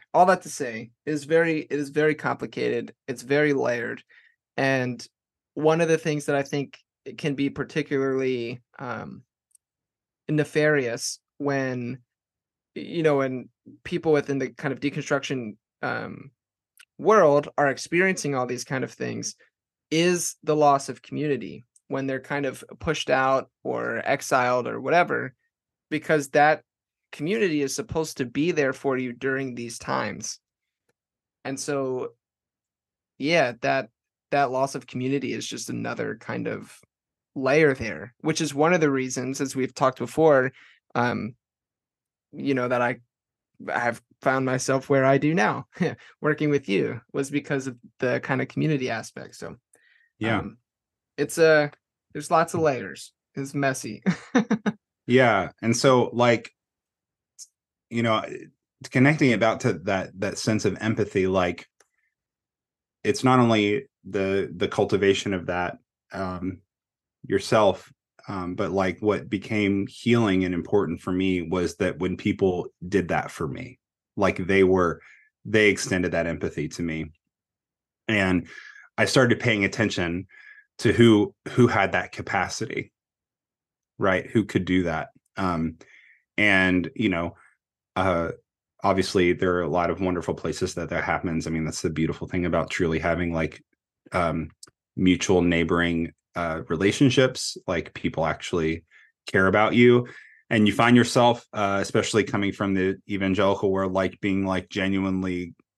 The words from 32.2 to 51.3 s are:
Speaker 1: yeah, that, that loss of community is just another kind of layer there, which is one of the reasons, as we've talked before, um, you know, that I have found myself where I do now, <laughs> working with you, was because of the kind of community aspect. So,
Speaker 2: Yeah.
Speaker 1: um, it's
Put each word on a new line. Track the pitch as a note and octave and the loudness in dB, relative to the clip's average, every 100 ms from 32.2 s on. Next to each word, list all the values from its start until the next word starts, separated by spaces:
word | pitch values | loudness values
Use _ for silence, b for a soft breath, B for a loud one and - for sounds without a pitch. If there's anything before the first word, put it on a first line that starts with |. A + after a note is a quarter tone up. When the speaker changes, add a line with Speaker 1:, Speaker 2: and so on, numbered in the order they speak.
| _ _ _ _ _ _ _ _ _ - | _ _ _ _ _ _ _ _ _ -8
Speaker 1:
yeah, | C3+ E3+ B2+ A#2+ | 0 2 2 0
that, | C3+ C3+ A2 _ _ _ - | -2 -2 -4 _ _ _ -4
that | C#3+ C3+ | 0 0
loss | B2+ C3+ C#3+ | 0 -2 -4
of | - | -10
community | B2+ C3 C#3 B2+ | -6 -2 -2 -4
is | A2+ A2+ | -8 -8
just | B2 - | -10 -10
another | A#2+ A2+ A#2 A2+ A2 | -8 -8 -6 -8 -8
kind | - A#2 A#2 | -10 -8 -6
of | G#2+ G2+ - _ _ _ _ _ - | -8 -12 -20 _ _ _ _ _ -6
layer | C3 D3 D#3 | 0 4 4
there, | C3 A2 D#2 G2+ _ | 2 -4 -8 -12 _
which | D3+ D#3 | -4 -2
is | D#3 | -2
one | C#3 D#3 | 2 4
of | F3+ | 4
the | D3+ | 2
reasons, | C3+ C3 C3 B2+ C3 | 0 -2 -6 -6 -4
as | C#3 C3+ | -6 -4
we've | B2+ | -4
talked | - C3+ C3 | 0 0 0
before, | A#2+ - D#3+ C#3 C3 - b b _ | -6 2 4 6 2 -4 b b _
um, | B2+ A#2+ G#2+ G#2 B2 _ _ _ _ _ _ _ _ _ | -2 0 -2 -6 -12 _ _ _ _ _ _ _ _ _
you | C#3+ C3+ | -8 -4
know, | C3+ B2 | -2 0
that | B2 | 0
I | A#2+ B2+ _ _ _ _ _ - - | 0 -4 _ _ _ _ _ -18 -6
have | - A#2+ A#2 _ _ | -4 -2 -4 _ _
found | C#3 C3 C3 | -2 0 0
myself | C3 - C3+ - | -2 0 -2 2
where | C#3 C3 | 2 4
I | C3+ | 4
do | D3 | 2
now, | E3+ G#3 C3 - - | 2 0 -2 -8 -4
<laughs> | F3+ - - - | -4 -6 -16 -6
working | D3+ D3+ D3+ | -2 0 0
with | C#3+ - | 0 0
you, | G2 C#2+ A#2+ - | 0 0 -4 -10
was | C#3+ C#3 | -6 -4
because | C#3+ C#3+ C#3+ C3 | -4 -4 -6 -6
of | A#2+ - - | -12 -18 -4
the | B2+ B2+ | -2 -2
kind | - C3 | -2 -4
of | B2+ | -4
community | - D3+ D3 B2 | -2 0 0 -2
aspect. | A2+ - - - - | -6 -8 -14 -16 -14
So, | - - _ _ b b b b | -16 -16 _ _ b b b b
Speaker 2:
Yeah. | A2 G#2+ | -2 -2
Speaker 1:
um, | G2+ G#2+ _ _ _ _ _ - | -4 -12 _ _ _ _ _ -6
it's | D3+ | -4